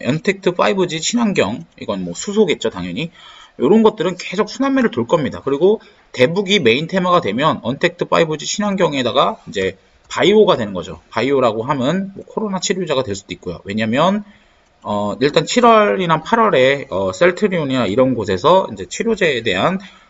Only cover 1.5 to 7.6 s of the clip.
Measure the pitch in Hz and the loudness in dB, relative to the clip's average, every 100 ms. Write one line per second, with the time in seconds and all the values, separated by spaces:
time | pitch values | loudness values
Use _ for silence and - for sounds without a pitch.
1.5 | 135 165 - 110 98 90 85 208 208 180 | -4 -12 -14 -8 -6 -6 -8 -4 0 2
2.5 | 127 113 92 90 95 165 - - - - | 0 -4 -6 -8 -6 -8 -12 -20 -20 -20
3.5 | - 127 226 214 - 175 175 - 180 202 | -4 2 4 4 0 -6 -4 -8 -4 -6
4.5 | - 269 269 233 120 117 - 123 87 139 | -2 -2 0 0 -2 0 0 -2 -6 -4
5.5 | 139 185 226 - _ _ - 131 180 190 | 2 2 2 -4 _ _ 0 2 2 0
6.5 | 202 120 131 160 185 180 175 107 113 151 | 2 4 2 0 -2 2 2 0 0 0
7.5 | 117 | 0